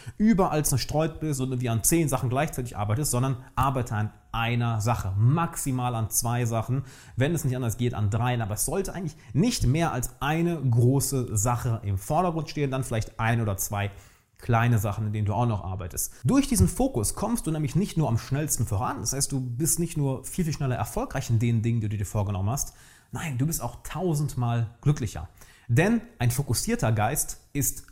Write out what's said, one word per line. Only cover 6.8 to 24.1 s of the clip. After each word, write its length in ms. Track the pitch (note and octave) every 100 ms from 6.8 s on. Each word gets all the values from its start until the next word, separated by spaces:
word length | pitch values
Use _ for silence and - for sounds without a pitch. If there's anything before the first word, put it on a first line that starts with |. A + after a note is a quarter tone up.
| - - - -
wenn 180 | C#3
es 100 | E3
nicht 120 | C#3+ B2+
anders 200 | A#2+ G2+
geht, 160 | B2
an 180 | A2 G#2
dreien. 300 | A2 B2 B2
Aber 140 | G#2+
es 100 | G#2
sollte 300 | - E3+ -
eigentlich 220 | E3+ F3 - -
nicht 340 | C3 A#3 A#3 B2
mehr 260 | D3+ E3+
als 180 | B2+ A#2+ -
eine 380 | C3+ D#3+ E3+ E3
große 800 | C3 A#2 A#2+ C#3 - C3+ A#2 G#2
Sache 440 | A2+ A#2+ B2 A2+
im 140 | G2+ F#2+
Vordergrund 500 | - D3+ F3+ E3 D3+
stehen, 220 | - C#3+
dann 140 | C3
vielleicht 360 | A#2+ A2+ - -
ein 220 | A2+ A#2
oder 160 | G#2+ F#2+
zwei 320 | - G2+ G2+ - - - _ _
kleine 400 | - A2+ A#2+ A#2
Sachen, 280 | G#2+ G2 G#2+
in 60 |
denen 120 | G#2+ G#2
du 60 |
auch 140 | G#2 A2+
noch 180 | G#2
arbeitest. 480 | F#2 F#2 E2+ - - -
Durch 260 | C3 C4 C#4
diesen 200 | G#3 F3+
Fokus 460 | - C4 F3+ G#2
kommst 320 | - G#3 A#3 -
du 40 |
nämlich 260 | D#3 D3 D#3
nicht 200 | G#3 -
nur 120 | C#3
am 100 | A2+
schnellsten 480 | - C3+ D#3 - A#2
voran, 340 | G2 C#3+ -
das 140 | G#2
heißt, 180 | C3+ -
du 80 | C#3
bist 380 | B2+ A#2+ D#3+ -
nicht 180 | E3+ D3+
nur 260 | C#3 C3
viel, 200 | - -
viel 80 | E3
schneller 240 | C3 C#3 B2
erfolgreich 540 | - - C4+ - -
in 80 | A2+
den 240 | A#2 A#2
Dingen, 180 | A2+ A#2
die 80 | G#2+
du 80 | G#2
dir 80 |
vorgenommen 460 | G2+ G#2+ G2+ F#2+ G2
hast, 240 | C#3 - - - - _
nein, 280 | C3 E3 B2
du 80 | D3+
bist 160 | E3
auch 140 | A#2+ -
tausendmal 920 | - D#3 F3+